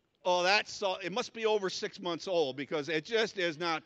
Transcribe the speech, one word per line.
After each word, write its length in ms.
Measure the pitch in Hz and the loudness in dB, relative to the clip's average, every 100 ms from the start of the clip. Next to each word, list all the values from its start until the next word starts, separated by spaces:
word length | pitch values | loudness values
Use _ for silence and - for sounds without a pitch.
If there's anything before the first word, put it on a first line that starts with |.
| _ _ - | _ _ 0
"Oh, 120 | 180 | 2
that 260 | 175 208 214 | 4 4 2
salt, 300 | - 202 190 | -2 -2 -2
it 80 | 185 | -4
must 220 | 202 240 | -4 -4
be 140 | 226 220 | -2 2
over 240 | 214 190 | 2 0
six 280 | - 208 - | -4 -6 -6
months 280 | 185 165 - | -4 -4 0
old 280 | 175 143 131 | 2 2 0
because 320 | 139 165 143 | -4 -4 -2
it 160 | 160 | -2
just 360 | 156 226 214 196 | 0 2 2 0
is 180 | 175 147 | -2 0
not, 240 | 175 160 | -2 -2